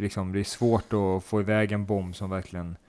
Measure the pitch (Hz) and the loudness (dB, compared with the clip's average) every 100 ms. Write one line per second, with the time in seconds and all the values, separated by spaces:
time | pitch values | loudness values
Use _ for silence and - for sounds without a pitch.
0 | 101 98 92 98 101 - 120 113 - 107 | -4 -2 -2 -2 -2 2 4 4 2 2
1 | 95 92 - 107 101 107 104 104 98 101 | 2 0 0 0 2 2 2 0 0 0
2 | 90 90 95 95 - 90 85 87 | -2 -6 -4 -4 -6 -8 -8 -10